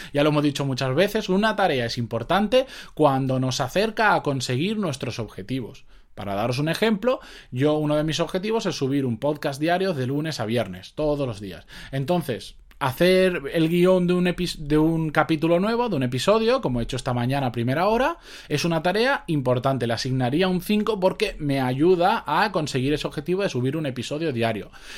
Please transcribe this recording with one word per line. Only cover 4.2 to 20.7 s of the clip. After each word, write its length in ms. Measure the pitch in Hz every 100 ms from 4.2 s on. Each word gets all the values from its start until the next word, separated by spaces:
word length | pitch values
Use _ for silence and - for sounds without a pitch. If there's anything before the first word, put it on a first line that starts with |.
conseguir 560 | 147 135 127 127 190 214
nuestros 400 | 180 123 123 -
objetivos. 680 | 107 - 95 131 104 - - - -
Para 220 | - 101 98
daros 240 | 120 127
un 100 | 156
ejemplo, 520 | 170 220 196 247 269 - - -
yo 240 | 127 147
uno 220 | 151 151 151
de 80 |
mis 160 | 156 151
objetivos 480 | 160 185 214 226 190
es 80 | -
subir 280 | 135 143
un 140 | 131 107
podcast 420 | 143 151 147 139
diario 340 | 160 180 190 143
de 100 | 127
lunes 340 | 143 160 131
a 60 | 110
viernes, 480 | 117 98 90 -
todos 340 | - 151 143 127
los 140 | 101
días. 240 | 98 78 - - -
Entonces, 640 | 135 135 175 165 101 - - - -
hacer 640 | 127 127 180 185 185 170 135
el 140 | 165 160
guión 400 | 175 180 185 175
de 60 |
un 140 | 180 180
epi-, 300 | 175 175 -
de 200 | 143 151
un 340 | 160 165 160
capítulo 480 | 156 151 156 160 170
nuevo, 300 | 208 233 240
de 80 | 151
un 60 |
episodio, 580 | 127 127 190 220 226 254
como 180 | 160 123
he 40 |
hecho 120 | 113 127
esta 180 | 135
mañana 340 | 123 123 139 127
a 40 |
primera 360 | 120 117 147 202
hora, 300 | 233 285 339 - - -
es 180 | 147 170
una 160 | 165
tarea 440 | 180 202 254 - -
importante. 580 | 147 127 123 135 131 117
Le 80 |
asignaría 540 | 113 131 131 123 151 190
un 140 | 180
cinco 380 | -